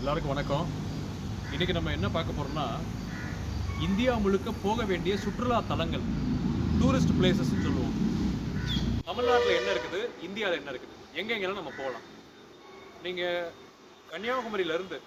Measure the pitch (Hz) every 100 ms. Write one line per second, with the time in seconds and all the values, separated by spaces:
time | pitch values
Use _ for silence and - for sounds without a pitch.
0 | 131 156 147 139 143 139 170 147 - 151
1 | - - - - - 143 180 170 160 147
2 | 202 165 160 139 135 147 131 127 165 -
3 | - - - - - - - - 160 196
4 | 254 233 196 190 - 214 196 226 214 175
5 | 170 202 - 185 240 233 180 143 165 151
6 | - - - - - - - - 262 -
7 | - - 185 180 - - - 139 120 -
8 | - - - - - - - - - -
9 | - 190 247 240 240 175 190 190 - 180
10 | 233 - 175 202 208 160 143 123 - -
11 | - 147 214 226 185 202 151 127 135 120
12 | - - - - - - - - - -
13 | 180 180 175 175 170 - - - - -
14 | - 165 220 254 226 208 175 165 185 143